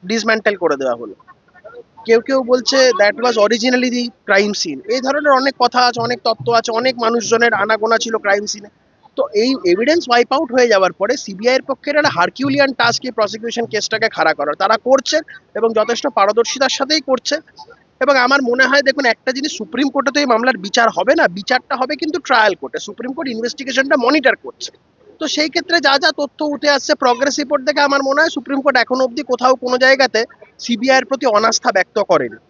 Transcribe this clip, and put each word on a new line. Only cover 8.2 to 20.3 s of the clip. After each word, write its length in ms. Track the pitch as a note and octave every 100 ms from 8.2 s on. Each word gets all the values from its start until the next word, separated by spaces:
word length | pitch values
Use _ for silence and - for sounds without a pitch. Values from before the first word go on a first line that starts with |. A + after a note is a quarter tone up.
| G3+ G3+ G#3
সিনে। 220 | G#3 G3+ _ _ _ _ -
তো 120 | -
এই 200 | G#3 A#3+ C4+
এভিডেন্স 400 | F3+ F3+ A#3+ E4 E4+
ওয়াইপ 240 | A#3+ B3
আউট 200 | C4+ D#4
হয়ে 160 | B3+ B3
যাওয়ার 240 | G3+ F#3
পরে 240 | E3+ G3+ C4
সিবিআই 380 | - F#3 A3+
এর 80 | C4
পক্ষে 280 | B3+ C4 -
এটা 80 | D4
একটা 120 | D4 E3+
হারকিউলিয়ান 520 | F3+ - C#4 C4+ C#4
টাস্ক 320 | C4+ A#3 A#3
এই 60 | B3+
প্রসিকিউশন 540 | A3+ G#3 G#3+ A3+ A3+
কেসটাকে 440 | A#3 G#3+ - A3 A3
খাড়া 260 | - D#3+
করার। 200 | D#3 C#3+
তারা 220 | D3 F#3+ A3
করছে 440 | - C4+ - D4+ D#4 - _
এবং 180 | - A3+ A3
যথেষ্ট 300 | G#3+ A#3 -
পারদর্শিতার 640 | A#3 G3 G#3+ A#3 - C4
সাথেই 320 | - C4+ D#4
করছে। 360 | C#4 B3+ - D4 - _ - - _ _
এবং 160 | A#3+ C4+
আমার 260 | B3 C#4
মনে 220 | B3+ B3
হয়, 180 | B3+ C#4
দেখুন, 220 | C4+ C4+
একটা 280 | C4 A3 -
জিনিস, 240 | C4 D4 -
সুপ্রিম 320 | G#3+ A#3+ C#4
কোর্টে 220 | C#4 C4
তো 100 | C4+
এই 60 |
মামলার 320 | C#4+